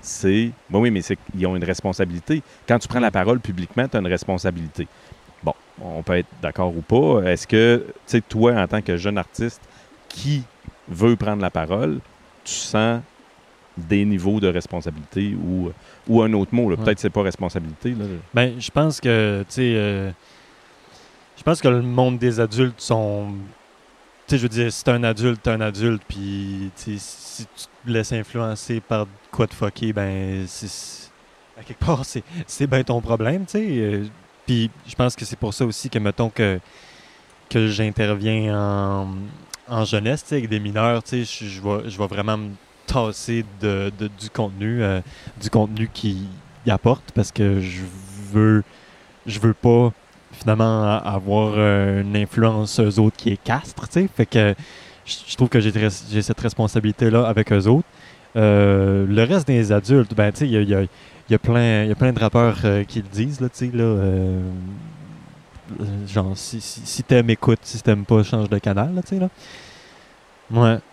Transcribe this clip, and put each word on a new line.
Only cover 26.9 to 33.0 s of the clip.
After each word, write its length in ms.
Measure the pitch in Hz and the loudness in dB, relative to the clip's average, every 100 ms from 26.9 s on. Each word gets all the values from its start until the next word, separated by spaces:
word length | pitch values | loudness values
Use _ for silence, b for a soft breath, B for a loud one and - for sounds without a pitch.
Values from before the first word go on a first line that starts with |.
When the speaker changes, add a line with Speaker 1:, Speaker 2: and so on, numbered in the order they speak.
Speaker 2:
sais, 40 | 104 | -10
si 480 | - - - - 113 - | -12 -18 -18 -16 -18 -18
tu 80 | - _ 120 | -20 _ -4
te 40 | |
laisses 200 | 113 107 | -2 -2
influencer 680 | 117 104 120 113 107 - 117 | -6 -6 -6 -6 -6 -6 -8
par 260 | - 110 104 101 _ | -2 -4 -4 -8 _
quoi 160 | - 113 | -4 -4
de 80 | |
fucké, 380 | - 104 - 113 | -2 -6 -4 -4
ben, 520 | 104 98 95 95 95 92 | -2 -2 -4 -4 -6 -8
c'est, 200 | - 104 | -12 -14
c'est, 420 | - - - - _ _ _ _ - | -14 -16 -18 -20 _ _ _ _ -20
à 20 | |
quelque 220 | 110 117 | -20 -6
part, 200 | - 147 | -2 -2
c'est, 200 | 131 120 - 170 - | -2 -10 -10 -12 -12
c'est 180 | - 143 | -4 0
ben 160 | 131 | 0
ton 180 | 123 120 | 0 -2